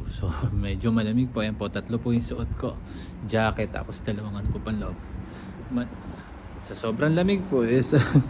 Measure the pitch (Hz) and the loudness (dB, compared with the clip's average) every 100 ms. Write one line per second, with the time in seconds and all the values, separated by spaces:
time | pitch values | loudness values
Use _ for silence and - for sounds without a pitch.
0 | - - 92 82 - 101 101 95 117 113 | -8 -4 -4 -2 0 0 0 0 2 2
1 | 107 117 127 123 107 107 101 98 - 117 | 4 2 2 0 -2 -2 -2 -4 -2 -2
2 | 120 117 117 - 117 - 127 - - - | 2 2 0 -2 -4 -2 -4 -4 -10 -12
3 | - - 107 110 110 107 104 - - - | -12 -10 -2 2 2 2 -2 -4 -8 -8
4 | - 104 107 101 98 - 110 107 98 95 | -4 -4 -4 -4 -2 -2 -2 -4 -4 -8
5 | - - - - - - - 123 120 - | -10 -10 -10 -12 -14 -12 -6 -4 -4 -8
6 | - - - - - - - 101 113 113 | -12 -12 -12 -14 -14 -12 -10 -6 -2 2
7 | 151 160 185 202 185 131 117 127 127 147 | 4 4 4 2 2 4 6 4 6 6
8 | 120 147 123 | 8 6 4